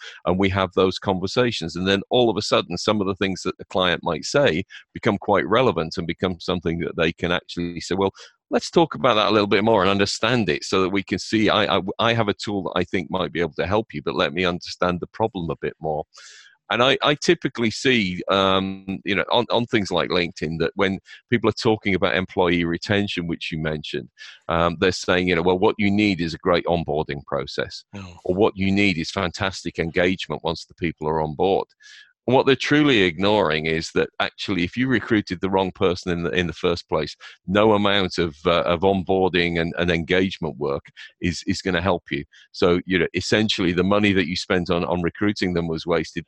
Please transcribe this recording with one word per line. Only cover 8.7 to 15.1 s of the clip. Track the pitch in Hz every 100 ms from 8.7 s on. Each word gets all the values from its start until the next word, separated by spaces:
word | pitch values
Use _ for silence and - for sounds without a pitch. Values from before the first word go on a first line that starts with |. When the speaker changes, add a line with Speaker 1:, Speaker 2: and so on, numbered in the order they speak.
Speaker 1:
talk | 185 165 -
about | 127 107
that | 98
a |
little | 107 101
bit | 104 107
more | 110
and | 92
understand | 98 101 - 113 123 90
it | 71
so | - 98
that | 92
we | 98
can | - 92
see, | - 110 101
I, | 90 101 95
I, | 92 -
I | 113
have | 117 104
a | 95
tool | - 101
that | 82 -
I | 90
think | 98 76
might | 92 85
be | 80
able | 85 -
to | 82
help | 107 113
you, | 73
but | 80 69
let | 87
me | 76 90
understand | 87 - - 90 90
the |
problem | 85